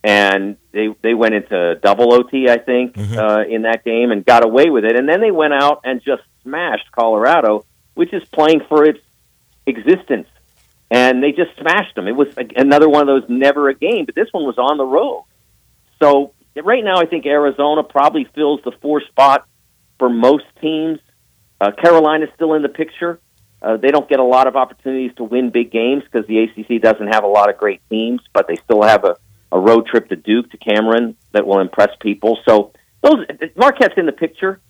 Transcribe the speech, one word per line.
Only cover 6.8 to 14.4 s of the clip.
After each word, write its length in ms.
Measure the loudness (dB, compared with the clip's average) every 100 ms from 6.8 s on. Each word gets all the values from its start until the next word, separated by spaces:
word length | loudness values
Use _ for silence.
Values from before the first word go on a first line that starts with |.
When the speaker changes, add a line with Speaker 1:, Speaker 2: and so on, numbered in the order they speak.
| -6
Speaker 1:
Colorado, 720 | -2 0 2 2 2 2 -2 _ _ _
which 200 | -6 -4
is 100 | -4 -8
playing 320 | 0 2 2 2
for 160 | 2 2
its 140 | 0 _ _ _ _ _ _ -10
existence. 640 | -4 0 0 0 -8 -8 _ _ _ _ _ _
And 320 | 2 2 2
they 100 | 0
just 180 | -2 -6 -4
smashed 340 | -4 -4 -4 -8
them. 100 | -6
It 80 | -2
was 120 | -2 -4
a-, 100 | -8 -2
another 280 | 2 4 4
one 140 | 4
of 60 | 2
those 200 | 0 -2
never 400 | 0 0 2 -2
a 60 |
game, 320 | -2 -4 -4 -6
but 80 |
this 140 | -6 -6
one 120 | -4